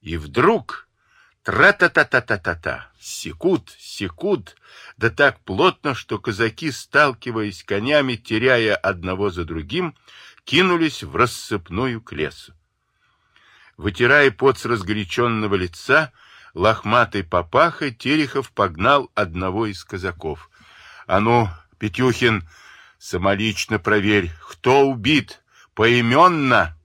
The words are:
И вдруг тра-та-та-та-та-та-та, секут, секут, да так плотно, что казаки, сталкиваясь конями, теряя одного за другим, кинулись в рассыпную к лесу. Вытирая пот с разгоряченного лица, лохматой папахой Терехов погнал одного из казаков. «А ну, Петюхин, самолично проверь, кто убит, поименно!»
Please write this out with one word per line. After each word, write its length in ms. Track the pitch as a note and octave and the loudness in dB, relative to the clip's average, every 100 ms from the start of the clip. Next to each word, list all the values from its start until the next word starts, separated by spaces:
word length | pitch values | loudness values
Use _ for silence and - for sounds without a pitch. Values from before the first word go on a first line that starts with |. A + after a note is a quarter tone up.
И 160 | - E2 | -10 -10
вдруг 680 | D2+ A2 E3 A3 - - _ _ _ _ _ _ | -4 2 2 2 -4 -18 _ _ _ _ _ _
тра-та-та-та-та-та-та, 1500 | - - F3+ G3 F3 - D3 B2+ - G2+ - E2 D#2 B1+ - _ | -4 4 4 6 2 2 2 0 0 -4 -4 -6 -6 -10 -14 _
секут, 760 | - - E2 E2 F3+ F#3 - - | -16 -14 -14 -4 -2 -2 -4 -20
секут, 760 | - - G2 - G3 F3 F#2+ _ _ - - - | -20 -10 -10 -6 -4 -4 -6 _ _ -20 -20 -4
да 120 | A2+ | -4
так 300 | - C#3+ - | 2 0 0
плотно, 500 | - G2 F3+ - D3+ | -10 0 0 0 -8
что 260 | A#2+ - G#2+ | -8 -8 -8
казаки, 520 | - G2 A#2 - D#3+ | -6 -2 -4 -4 -8
сталкиваясь 920 | B2 - C#3+ D3 B2 - A2 G#2 F#2 | -8 -2 2 2 0 -8 -6 -6 -10
конями, 520 | - G2+ A#2 D3 C3 A#2+ | -6 -4 0 0 0 -6
теряя 600 | - A2 B2+ A#2+ A2 G2+ | -4 0 2 2 2 0
одного 540 | G2 F2+ F#2 F#2 G2+ | -2 -4 -6 -4 -4
за 160 | F2 E2 | -4 -8
другим, 500 | E2 D#2 F3 F3 - _ - - _ - | -8 -6 -6 -6 -8 _ -20 -20 _ -2
кинулись 580 | D#3 F#3 F3 D#3+ - | 2 2 2 0 -4
в 120 | C#2+ D#2 | -8 0
рассыпную 880 | B2 - - G#2 - F2 C3 A2+ | 0 -2 -8 -8 -6 -6 -4 -6
к 120 | - | -12
лесу. 400 | D2 D2 - - _ _ _ _ _ _ _ _ _ _ _ _ - | -8 -8 -8 -20 _ _ _ _ _ _ _ _ _ _ _ _ -8
Вытирая 540 | G#2 G2+ A#2+ C#3+ C#3 | -6 0 4 6 4
пот 260 | - C3+ B2+ | 4 0 2
с 80 | A2+ | -4
разгоряченного 920 | A#2 F2+ G#2+ G2 - A#2+ A2+ G#2+ G2 | -4 -2 -6 -4 -2 0 0 -2 -2
лица, 580 | F2+ - - C#3+ D#3 _ _ - - | -4 -8 0 2 2 _ _ -20 -18
лохматой 680 | - G2+ A2 G#2 A#2 A2+ G#2 | 0 0 0 0 2 2 -2
папахой 680 | F2+ F2+ E2+ C3 E3 - D3 | -2 -4 0 0 0 0 -8
Терехов 600 | A#2 B2 D#3 C#3+ C3+ B2 | -6 -2 -2 0 -4 -8
погнал 600 | - G2 E2+ A2 C#3+ A#2+ - | -4 -4 0 2 2 0 -6
одного 500 | G2 E2+ F#2+ G2 A2 | -4 -4 -4 -4 -6
из 180 | F#2+ | -8
казаков. 680 | - G2 F2+ D#2+ D#2+ D#2 - _ _ - - - - | -12 -8 -8 -8 -10 -10 -14 _ _ -20 -20 -20 -2
«А 120 | G2 | 0
ну, 300 | A2 A#2+ G#2+ - _ _ | 4 2 2 -6 _ _
Петюхин, 720 | G#2+ - B2+ A2+ B2 G#2+ E2 _ - - _ _ | -8 0 0 2 2 0 -4 _ -20 -20 _ _
самолично 800 | - F#2 G2 G2+ A2 G2+ - A2 | -8 -2 0 0 -2 -4 -4 -4
проверь, 520 | - G#2 G2+ G#2 E2+ D#2+ - | 0 2 4 2 0 -10 -20
кто 400 | - B2 C#3 C#3 | -4 2 4 4
убит, 560 | B2+ A2 D3+ - - _ _ _ | 0 0 0 0 -18 _ _ _
поименно!» 1040 | - A2+ A#2+ A#2 C3+ F3+ E3 C3+ A2+ E2+ - | 0 2 4 4 6 6 4 2 2 2 -6